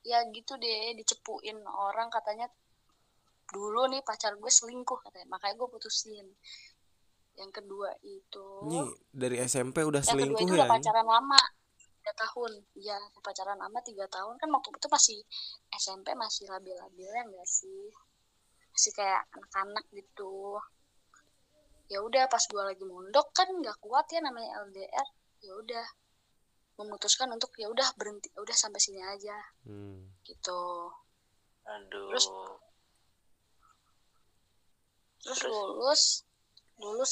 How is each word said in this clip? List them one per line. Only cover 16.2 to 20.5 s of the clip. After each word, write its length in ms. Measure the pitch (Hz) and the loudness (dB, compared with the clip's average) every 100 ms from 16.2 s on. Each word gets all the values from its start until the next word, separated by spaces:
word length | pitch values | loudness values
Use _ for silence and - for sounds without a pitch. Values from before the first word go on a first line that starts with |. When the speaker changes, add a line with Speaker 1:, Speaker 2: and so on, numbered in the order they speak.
| 220 - 196 | -4 -6 -6
Speaker 1:
labil-labilnya 720 | 190 190 180 190 185 190 226 240 | -10 -10 -12 -14 -16 -8 -8 -8
nggak 200 | 185 180 | -10 -2
sih? 440 | - 190 190 403 440 _ _ _ _ _ _ _ | -2 -2 -12 -12 -16 _ _ _ _ _ _ _
Masih 220 | - 220 | 0 0
kayak 280 | - 196 190 - | 2 0 0 -2
anak-anak 560 | - - 196 196 214 - | -14 -6 -4 -2 -6 -10
gitu. 680 | 202 196 - 190 196 196 | -20 -18 -12 -10 -8 -8